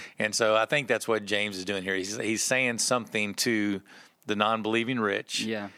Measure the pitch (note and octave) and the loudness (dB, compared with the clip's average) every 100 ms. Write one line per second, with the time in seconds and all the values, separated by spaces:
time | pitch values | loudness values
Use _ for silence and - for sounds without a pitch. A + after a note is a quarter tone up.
0 | - - G#2+ - A2 A2 A2 D3 B2 A2 | -12 -4 -2 2 4 4 4 0 0 -2
1 | - A2 G2+ G#2 G#2 F#2+ F#2 G2 F#2 F#2+ | 2 -2 0 -2 0 -4 -4 -4 -2 -2
2 | F#2+ A2+ A2 A2 - C3 B2+ A2+ - B2 | -2 -4 -2 0 2 2 2 0 0 0
3 | G#2+ A2 G#2 G2 B2 A2 G#2 F#2+ - - | 0 -4 -2 -2 0 2 2 -2 -6 -20
4 | - _ - G#2 G#2+ A2+ G#2+ A#2 A2+ B2+ | -20 _ -4 0 2 2 2 0 0 0
5 | G#2 G#2 - - A2 G#2+ G2+ | 0 0 -4 -6 -4 -4 -6